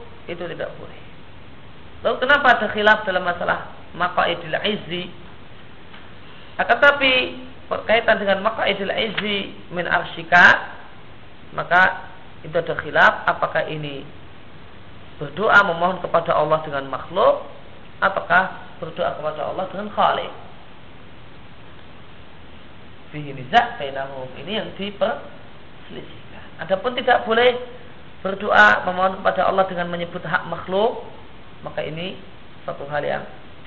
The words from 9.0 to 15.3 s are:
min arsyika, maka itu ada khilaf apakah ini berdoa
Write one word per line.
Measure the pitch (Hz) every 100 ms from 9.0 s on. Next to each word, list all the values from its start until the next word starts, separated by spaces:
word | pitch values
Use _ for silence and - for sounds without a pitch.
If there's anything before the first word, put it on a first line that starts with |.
| 220 165 208 202 - - -
min | 175 175
arsyika, | 170 160 - 160 175 190 - - - - - - - - - -
maka | 156 151 175 190 - - - - - 165
itu |
ada | 165 160 147
khilaf | 160 147 185 - -
apakah | 165 160 160 -
ini | 151 147 139 - - - - - - - - - - - -
berdoa | 147